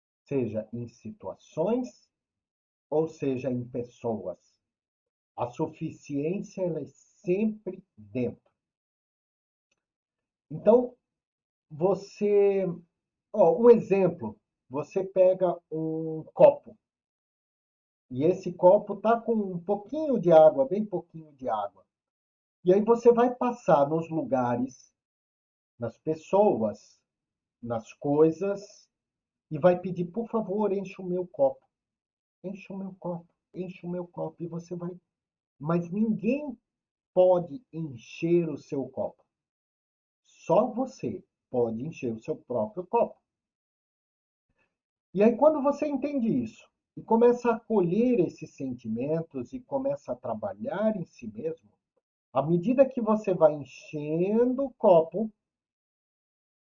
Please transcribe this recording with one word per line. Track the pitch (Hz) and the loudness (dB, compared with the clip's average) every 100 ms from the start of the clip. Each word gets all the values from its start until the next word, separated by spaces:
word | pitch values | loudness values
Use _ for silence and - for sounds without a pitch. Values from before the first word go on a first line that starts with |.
| _ _ | _ _
seja | - 139 113 107 107 | -8 -4 -4 -6 -8
em | 120 120 | -10 -12
situações, | _ 110 - 98 87 _ - 185 247 226 - _ _ _ _ _ _ _ _ - | _ -18 -16 -14 -16 _ -4 -2 -2 -6 -14 _ _ _ _ _ _ _ _ -6
ou | 151 160 | -2 -2
seja | - 143 127 135 | -4 -4 -4 -4
em | 123 | -6
pessoas. | 120 131 117 - 120 104 90 87 _ _ _ _ _ _ _ _ _ - | -6 -10 -10 -8 -6 -6 -8 -14 _ _ _ _ _ _ _ _ _ -10
A | 123 | -8
suficiência, | - 160 - 156 - - 139 151 208 214 - | -6 -8 -8 -12 -12 -10 -6 -4 -6 -8 -6
ela | 175 156 | -6 -6
é | 135 | -10
sempre | - _ _ - 190 220 - 190 185 - _ | -18 _ _ -4 -2 -2 -4 -12 -14 -18 _
dentro. | 101 120 117 - _ _ _ _ _ _ _ _ _ _ _ _ _ _ _ _ _ _ _ _ - | -10 -6 -4 -6 _ _ _ _ _ _ _ _ _ _ _ _ _ _ _ _ _ _ _ _ -14
Então, | 156 208 247 247 - _ _ _ _ _ _ _ | -4 4 4 4 -6 _ _ _ _ _ _ _
você, | 147 185 185 - - 208 202 202 196 185 170 - _ _ _ _ | -4 0 0 -4 -4 0 2 4 2 -2 -6 -14 _ _ _ _
ó, | 214 165 - | 4 4 8
um | 240 | 8
exemplo: | 233 - 196 180 - 113 - _ _ _ | 8 6 2 2 0 -10 -12 _ _ _
você | 135 151 190 | -10 -6 -6
pega | 190 185 185 185 180 170 - | -2 4 4 4 0 -2 -8
um | 156 160 160 160 160 - | -6 -4 -4 -6 -8 -6
copo, | - 151 - - - _ _ _ _ _ _ _ _ _ _ _ _ - | 6 6 6 -2 -20 _ _ _ _ _ _ _ _ _ _ _ _ -14
E | 127 | -4
esse | 160 185 185 | 0 0 -4
copo | - 180 208 208 208 | 2 6 6 2 -4
tá | 220 233 | 0 0
com | 233 | 0
um | 226 190 175 | -4 -4 -8
pouquinho | 190 202 - 302 311 226 | -6 -6 -6 -8 -4 -2
de | 170 | 6
água, | 160 156 139 135 | 8 8 6 -2
bem | 202 | -2
pouquinho | 208 175 - 160 156 | -4 -8 -10 -20 -20
de | 135 123 | -14 -8
água. | 110 101 _ _ _ _ _ _ _ _ _ | -6 -8 _ _ _ _ _ _ _ _ _
E | 175 | 2
aí | 196 | 2
você | 214 233 240 | 4 4 6
vai | 233 254 | 6 4
passar | - 247 233 - 151 139 | 0 -4 -4 2 4 4
nos | 160 165 | 0 -4
lugares, | 160 127 127 120 120 127 - _ _ _ _ _ _ _ _ _ - | -6 -4 -2 -2 -2 -6 -10 _ _ _ _ _ _ _ _ _ -10
nas | 117 - | -10 -8
pessoas, | 156 156 - 196 208 - 220 - _ _ _ _ _ _ _ _ | -6 -6 -2 2 2 2 -2 -6 _ _ _ _ _ _ _ _
nas | 117 117 - | -8 -8 -10
coisas, | - 143 147 160 160 196 196 196 - _ _ _ _ _ _ - | -10 -2 4 4 2 -6 -6 -10 -20 _ _ _ _ _ _ -12
e | 151 | 0
vai | 180 180 | 2 2
pedir, | 190 175 175 | -2 -6 -6
"Por | 226 220 | -6 -6
favor, | 226 180 208 202 | -4 -4 -2 -2
enche | 196 190 - | -2 -6 -10
o | |
meu | 185 180 180 | -6 -6 -6
copo. | - 135 - _ _ _ _ _ _ _ _ | 0 0 -2 _ _ _ _ _ _ _ _
Enche | 180 185 - | -14 -14 -14
o | 196 | -12
meu | 190 - | -12 -12
copo, | 175 170 - _ _ | -10 -10 -12 _ _
enche | - 180 - 175 | -12 -12 -12 -10
o | |
meu | 180 175 | -8 -10
copo." | 165 160 - | -10 -10 -10
E | 170 | -12
você | 170 - | -12 -12
vai, | 175 175 180 _ _ _ _ _ - | -10 -10 -12 _ _ _ _ _ -12
mas | 147 170 170 | -4 -2 -2
ninguém | 202 226 175 208 285 302 - _ _ _ _ _ | -2 -2 -2 -2 -2 -4 -14 _ _ _ _ _
pode | 180 185 180 165 139 _ | 2 4 4 0 -12 _
encher | 160 156 117 - - 170 175 160 | -12 -12 -12 -20 -6 0 0 0
o | 139 | -6
seu | - 143 127 | -8 -8 -8
copo. | - 90 - _ _ _ _ _ _ _ _ _ _ | -8 -8 -10 _ _ _ _ _ _ _ _ _ _
Só | _ _ - 180 240 | _ _ 0 0 0
você | 214 262 - 131 90 - _ _ | -2 -8 -6 -10 -10 -14 _ _
pode | 123 117 110 | -2 -2 -4
encher | 151 165 123 | -10 -8 -8
o | 110 | -8
seu | - 151 | -8 -10
próprio | - 120 107 175 180 | -6 -4 -4 -8 -4
copo. | 240 - - _ _ _ _ _ _ _ _ _ _ _ _ _ _ _ _ _ _ _ | -2 -2 -6 _ _ _ _ _ _ _ _ _ _ _ _ _ _ _ _ _ _ _
E | 180 | 2
aí, | 214 220 | 4 6
quando | 294 302 | 4 4
você | 254 - 302 | 0 -2 -4
entende | 277 - 285 226 | -4 -4 -4 -2
isso, | 143 110 - _ _ _ - | -2 -4 -10 _ _ _ -14
e | |
começa | - 226 240 240 240 | -2 4 4 2 0
a | |
acolher | 220 - 220 170 202 247 220 | -2 -2 0 2 2 2 2
esses | 151 - 156 - | 0 -4 -16 -12
sentimentos | 135 120 113 113 139 160 160 131 117 | -10 -10 -8 -6 -4 -4 -4 -10 -10
e | 131 | -12
começa | - 139 135 143 - | -8 -6 -4 -6 -8
a | 120 | -10
trabalhar | 120 110 - 98 120 175 220 202 | -8 -8 -8 -8 -8 -4 -2 -4
em | |
si | 165 _ 110 | -8 _ -16
mesmo, | 107 165 160 _ _ _ _ _ _ _ | -10 -10 -10 _ _ _ _ _ _ _
à | 131 | -4
medida | 147 175 185 262 | 0 0 2 2
que | 262 - | 2 0
você | 214 214 202 | -2 -2 0
vai | 175 156 | 2 2
enchendo | 151 127 - - 151 147 160 185 220 247 254 | 2 -10 -18 -14 -10 -6 -2 0 0 0 0
o | 269 | -6
copo, | - 214 170 - 180 220 - _ _ _ _ _ _ _ _ _ _ _ _ _ _ | 0 4 6 4 -4 -8 -10 _ _ _ _ _ _ _ _ _ _ _ _ _ _